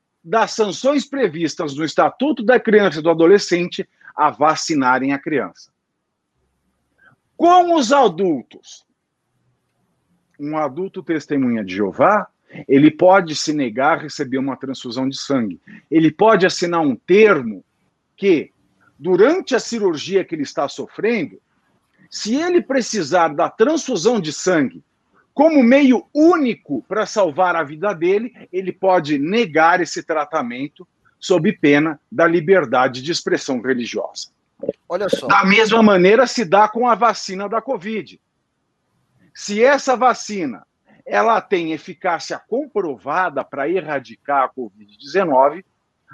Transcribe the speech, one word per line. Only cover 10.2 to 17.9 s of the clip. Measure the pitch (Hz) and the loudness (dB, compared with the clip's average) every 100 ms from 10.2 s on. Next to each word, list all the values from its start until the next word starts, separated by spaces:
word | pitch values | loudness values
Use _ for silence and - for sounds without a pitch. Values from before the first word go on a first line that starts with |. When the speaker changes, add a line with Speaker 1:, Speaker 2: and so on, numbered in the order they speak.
| _ - | _ -14
Speaker 1:
um | 147 156 | -8 -4
adulto | 147 139 190 190 | -4 -6 -10 -8
testemunha | - 160 - 143 127 113 | -6 -6 -4 -2 0 -2
de | 95 92 | -4 -4
Jeová, | 98 - 165 208 - _ _ - - | -4 2 2 2 -4 _ _ -14 2
ele | 139 151 | 4 6
pode | 156 180 196 170 | 6 6 6 2
se | 139 - | -4 -4
negar | 151 123 110 143 156 | -4 -4 -2 0 -2
a | |
receber | 151 - 131 131 | -4 -10 -6 -4
uma | 135 131 | -4 -8
transfusão | 135 127 127 117 131 | -10 -12 -10 -8 -6
de | 135 | -8
sangue. | - 135 107 80 - - _ | -4 -2 -4 -8 -18 -20 _
Ele | 160 160 | 2 2
pode | - 220 208 | 4 4 4
assinar | 180 - 175 170 | 2 0 -2 0
um | 147 | -2
termo | 117 - 190 220 156 117 95 - _ _ | -2 2 4 6 4 -2 -10 -16 _ _